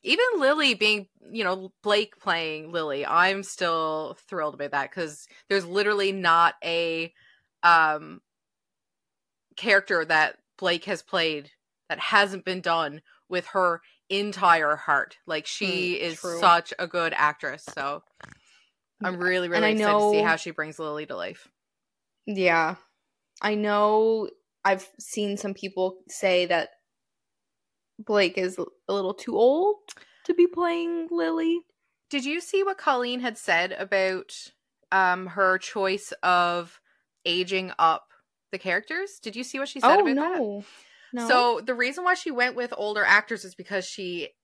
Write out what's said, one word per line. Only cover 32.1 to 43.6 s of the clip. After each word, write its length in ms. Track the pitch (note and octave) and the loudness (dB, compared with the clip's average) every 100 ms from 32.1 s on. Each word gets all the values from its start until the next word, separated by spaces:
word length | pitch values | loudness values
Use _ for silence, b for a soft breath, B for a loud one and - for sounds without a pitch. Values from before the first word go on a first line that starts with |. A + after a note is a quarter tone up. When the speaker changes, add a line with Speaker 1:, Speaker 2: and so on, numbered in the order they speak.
Speaker 1:
Did 140 | C#4+ | -6
you 160 | C4 D#4+ | -4 -6
see 220 | - G4 | -2 0
what 160 | G4 F#4+ | 0 0
Colleen 420 | - C4 B3 B3 | 0 0 0 -4
had 160 | B3 A3+ | -6 -6
said 340 | - E3+ F3+ | 0 2 2
about, 600 | - F#3+ G3 F#3+ F#3 - - - _ _ _ _ | -4 -2 0 0 -2 -10 -16 -18 _ _ _ _
um, 340 | F#3+ F#3 F3+ F#3 | 2 4 2 -4
her 320 | F3 F#3+ F#3 | 2 2 2
choice 540 | - G#3+ F#3+ F#3+ - - | -2 -2 -2 -2 -6 -2
of 580 | F3+ F3+ F3 F3 E3+ - _ _ _ _ | 2 4 4 0 -6 -16 _ _ _ _
aging 480 | F3 F3 F3+ F#3+ F#3 - | -4 -2 0 -2 -4 2
up 300 | E3 D#3+ _ _ _ _ _ | 2 2 _ _ _ _ _
the 60 | F#3+ | -8
characters? 600 | F#3+ F3+ A3 E4+ G4 - | -2 -4 -2 -8 -8 -10
Did 140 | A3+ A3 | -12 -10
you 80 | |
see 140 | B3+ C4+ | -10 -8
what 100 | C#4 | -8
she 120 | C#4 | 2
said 100 | A#3+ | 6
Speaker 2:
Oh, 100 | F#4 | 6
Speaker 1:
about 180 | F4+ C4+ | 6 2
that? 240 | D#4+ F4+ | 0 -2
Speaker 2:
no. 200 | A3 G3+ G3+ B B B B | -4 -6 -14 B B B B
No. 160 | B3 A#3 | -8 2
Speaker 1:
So 320 | B3 B3 A#3 | 4 4 0
the 100 | A#3 | -4
reason 300 | A#3+ A#3+ D4 | -2 -2 -2
why 100 | F4+ | 0
she 160 | F4+ F4 | 0 -2
went 260 | A#3+ B3 A#3+ | -2 -2 -2
with 160 | A#3+ - | -6 -4
older 280 | G#3 G#3 | -4 0
actors 400 | G3+ G3+ G#3+ A3 | 4 4 2 -10
is 100 | F#3+ | -10
because 300 | - | -18